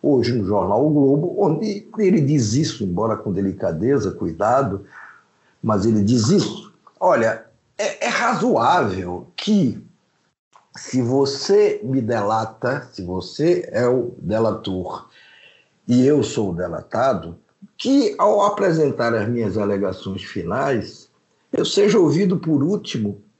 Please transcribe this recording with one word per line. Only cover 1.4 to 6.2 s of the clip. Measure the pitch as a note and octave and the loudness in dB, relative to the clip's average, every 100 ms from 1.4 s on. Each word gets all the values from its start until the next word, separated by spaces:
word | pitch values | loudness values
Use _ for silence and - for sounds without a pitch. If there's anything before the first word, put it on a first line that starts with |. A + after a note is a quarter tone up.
| F#3+ D#3 G#3 G3 - - | 0 0 -4 -6 -10 0
ele | G3 F3 | 2 4
diz | C#3 D3 G#2+ | 4 2 2
isso, | B2 D#3+ - | 0 -2 -4
embora | F#2+ F2 A2 G#2+ | -4 -2 -2 -2
com | - | -4
delicadeza, | F#2+ F#2+ F2+ F#2 D#2+ A2+ C#3 F#2 | -2 -2 -2 -4 -2 0 0 -2
cuidado, | - E2+ D#2+ G#2 C3 C3 F#2+ - - - - _ _ _ _ | -4 -8 -2 0 2 0 -6 -12 -20 -20 -20 _ _ _ _
mas | A2 G#2+ G#2+ | -2 0 2
ele | G#2+ | 2
diz | G2+ B2 | 2 2